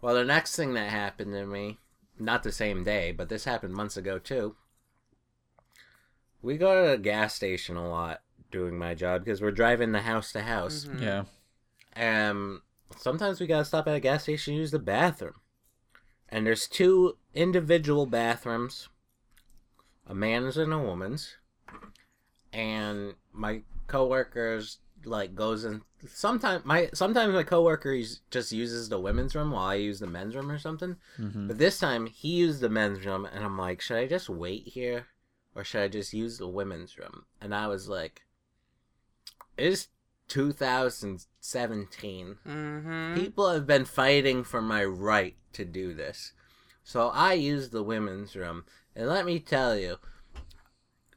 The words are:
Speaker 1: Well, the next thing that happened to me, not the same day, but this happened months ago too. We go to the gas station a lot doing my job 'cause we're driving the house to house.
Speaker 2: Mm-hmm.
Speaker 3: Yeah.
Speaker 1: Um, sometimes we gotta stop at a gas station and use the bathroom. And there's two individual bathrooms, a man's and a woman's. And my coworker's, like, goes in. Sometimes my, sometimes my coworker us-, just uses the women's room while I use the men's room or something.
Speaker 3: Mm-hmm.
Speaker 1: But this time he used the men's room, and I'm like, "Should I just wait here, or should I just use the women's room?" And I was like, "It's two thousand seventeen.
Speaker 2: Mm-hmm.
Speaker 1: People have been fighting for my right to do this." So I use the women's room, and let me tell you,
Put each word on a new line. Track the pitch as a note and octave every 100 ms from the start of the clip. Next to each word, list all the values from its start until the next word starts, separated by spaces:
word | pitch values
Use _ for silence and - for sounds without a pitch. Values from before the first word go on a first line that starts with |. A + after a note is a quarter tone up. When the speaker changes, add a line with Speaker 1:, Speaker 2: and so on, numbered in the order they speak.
Speaker 1:
Well, | A#2+ B2
the |
next | B2 D3+ - -
thing | D3 A#2+
that | G#2
happened | G#2+ G2+ - G2+
to | G2+ G2
me, | G2+ G2+ G#2+ _ _ _ _
not | A2 A#2
the | -
same | - G#2+ F#2+ F2+
day, | G#2 E2+
but | E2+ F2+
this | A2
happened | C3+ A#2+ G2
months | F#2+ G#2 G2+
ago | F#2+ F#2+
too. | - C3+ G#2+ - _ _ _ _ _ _ _ _ _ _ _ _ - _ _ _ _ _
We | A#2 D3+
go | F#3 F#3+
to | F3
the | B2+
gas | G2+ G#2 G#2+
station | - G2+ F#2 - F2
a | F2
lot | E2+ E2+ E2 _ _ -
doing | F#2+ F2+ F2
my | E2+
job | E2+ F2+ F2+ F#2+
'cause | G2+
we're | G#2
driving | G2+ A#2 A#2+ A#2
the | G#2+
house | A2 A2+ G#2+
to | A2
house. | A2 A2+ F2+ D3+ C#3+
Speaker 2:
Mm-hmm. | C3
Speaker 3:
Yeah. | A2+ G2 G2 - _ _ _ _ _ G#2+ A#2 A2 G#2+
Speaker 1:
Um, | G2+ G2+ F#2+ _ _ _ -
sometimes | - D#3 G3+ F#3
we | E3+
gotta | D#3 D3
stop | D#3+ D3+
at | D3+
a |
gas | C3 C#3+
station | - D3+ -
and | D3
use | D#3
the | D3
bathroom. | G2 G2+ F3 - F2 - _ _ _ _ _ _ _ _ _
And | A2 A2
there's | A2+ -
two | - F3+ F#3 F3+ - _
individual | - F3 F3+ D#3 E3+ D3 D3 C#3
bathrooms, | A#2 A#2 A#2 - A#2 B2 - - _ _ _ _ - _ - _ _ _ _ -
a | F#2+
man's | G#2+ A2+ C3 C#3
and | D#3+
a | D#3
woman's. | B2+ F2 F#2+ D3 - - _ _ - - - - _ _ _ _ _
And | A2+ A2 A2 G#2 G#2 G2+ - _
my | - G#2+ G#2+ - - -
coworker's, | C#3 C3 C3 B2+ A#2+ A2+ A2+ G#2+ - _ -
like, | A2+ A2+ G2 F#2+
goes | G#2+ A2 A2
in. | G#2+ - _ -
Sometimes | - G#3 A#3+ A3+ F#3 C3
my, | D#3+ E3+
sometimes | - F#3+ A3+ A3
my | F#3+
coworker | D3+ F3 E3+ D#3 C#3
us-, | C3+ A2+ A#2 _
just | B2+ A#2
uses | A2 A#2 A#2 A2+
the | G#2
women's | F#2 A2+ C3+ D3+
room | D3+
while | B2 F#2
I | G2
use | G#2 G2
the | G2
men's | E2+ G2+ B2
room | C#3
or | D3
something. | D3+ D#3+ F3+ F3+ _ -
Speaker 3:
Mm-hmm. | G#2+ G#2 G2+
Speaker 1:
But | A2
this | D#3+ F#3+
time | E3 A#2+ A2+
he | A2 D3 F3
used | E3+ C#3+
the | B2
men's | A2 G#2 G2 F#2+
room, | F#2+ G2
and | G2
I'm | G#2 F#2+
like, | F#2 F2+
"Should | - A#2
I | C3
just | F3 -
wait | F2 F2 G2+ -
here, | B2+ B2 A#2+ A#2+ _ _ _ _
or | -
should | G2+ A2+
I | G2+
just | G#2 G2
use | G#2+ A#2 A#2
the | F2+
women's | F#2 G2 F2 E2+ -
room?" | - - - _
And | G#2 G#2
I | G#2+
was | G2+ G2+
like, | F#2+ D#2+ - _ _ _ _ _ _ _ _ _ _ - _ - -
"It's | D3+ F#3+ - _ _ _ _
two | C#3+ C#3
thousand | C#3+ C3 B2+ C3 - G2+ F#2 - _
seventeen. | - B2+ B2 A2 G2 - G#2 F#2 F2+ G#2+ -
Speaker 2:
Mm-hmm. | D3 D3+ D3+ D#3 E3 E3 E3+
Speaker 1:
People | G3 - G3
have | E3 C#3+
been | C#3+ B2+
fighting | - C3 C#3+ C3+ B2+
for | B2 B2
my | A2 G#2+ G2+
right | F#2 G2 G#2+ F#2 - _
to | - F#2+
do | F2 F#2
this." | D#2+ C#2 - - _ _ _ _ _
So | - B2 A#2
I | B2+ F3
use | F3+ C#3+ C#3+ C3
the | A2+
women's | G#2 A2+ G#2 F#2+ G2+ F#2+
room, | F2 E2+ - - _ -
and | A#2
let | F#3 F3
me | E3+
tell | - C#3 B2+ A2
you, | F2+ F2 - - - - - - _ _ _ _ _